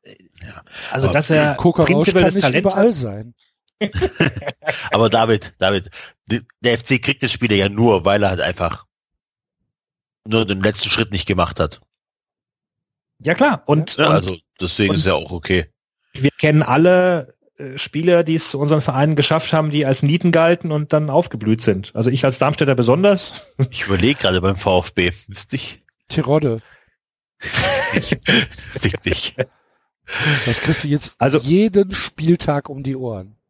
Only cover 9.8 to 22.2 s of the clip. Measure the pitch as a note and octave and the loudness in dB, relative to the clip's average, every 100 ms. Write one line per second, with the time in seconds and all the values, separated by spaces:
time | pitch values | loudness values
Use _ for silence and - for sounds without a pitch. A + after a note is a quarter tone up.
9.8 | _ _ _ _ G#2+ A2+ G2+ F#2+ G2+ G#2+ | _ _ _ _ 0 0 2 0 0 -2
10.8 | G#2+ - G#2+ G2 - F#2 E2 - D#2 - | -4 -2 -2 -4 -2 0 -2 -2 -4 -4
11.8 | _ _ _ _ _ _ _ _ _ _ | _ _ _ _ _ _ _ _ _ _
12.8 | _ _ _ _ D3+ F3 C#4+ A#3 - D3+ | _ _ _ _ -4 2 2 2 0 0
13.8 | D#3 - D#3 D#3 F#2+ F2 _ _ F2+ - | 0 0 2 2 0 -8 _ _ -6 0
14.8 | G2+ G2 F#2+ D#2 D#2+ F2 - F2+ D#2+ _ | 0 2 2 0 -2 -10 0 -2 -2 _
15.8 | _ _ _ - C#3 - D#3 D3+ D3+ C3+ | _ _ _ -2 -2 2 2 4 4 4
16.8 | F3 F3+ F3+ E3+ C3 _ _ _ C#3 C3+ | 6 4 2 0 -6 _ _ _ -14 -10
17.8 | - D3 E3+ E3+ D#3+ D#3+ - C3+ C#3+ D3+ | -8 -2 2 2 2 -2 -2 -4 0 0
18.8 | C#3+ B2+ D3+ D3 C#3 D#3+ - D#3+ D#3 D3 | 0 0 2 2 2 0 2 0 0 0
19.8 | C3+ C3+ C#3+ E3+ F3 E3+ E3 F3 E3 D3+ | 0 0 2 2 2 4 4 2 -2 -4
20.8 | D3 D3+ D3+ C#3+ F3 A2+ G#2 A2+ - F#2+ | 0 0 2 0 0 -4 -2 0 0 -2
21.8 | G2 - A#2 C3 | -4 -2 -2 0